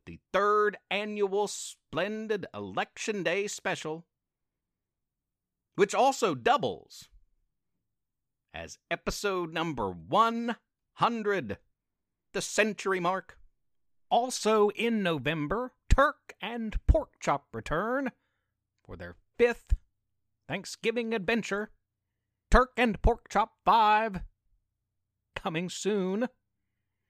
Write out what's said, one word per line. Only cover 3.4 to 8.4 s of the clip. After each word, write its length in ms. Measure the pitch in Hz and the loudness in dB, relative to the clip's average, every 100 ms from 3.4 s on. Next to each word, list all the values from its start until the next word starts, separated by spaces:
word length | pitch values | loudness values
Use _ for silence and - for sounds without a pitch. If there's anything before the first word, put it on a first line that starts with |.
| 202 | -4
special, 580 | - 202 160 160 160 - _ _ _ _ _ _ _ _ _ _ _ _ _ _ _ _ | -6 -6 -6 -6 -10 -12 _ _ _ _ _ _ _ _ _ _ _ _ _ _ _ _
which 200 | - 196 | 0 2
also 400 | 196 262 262 214 | 4 2 2 -2
doubles 760 | 135 208 285 107 - - - - - _ _ _ _ _ _ _ _ _ _ _ _ | 0 2 2 0 -6 -12 -20 -20 -20 _ _ _ _ _ _ _ _ _ _ _ _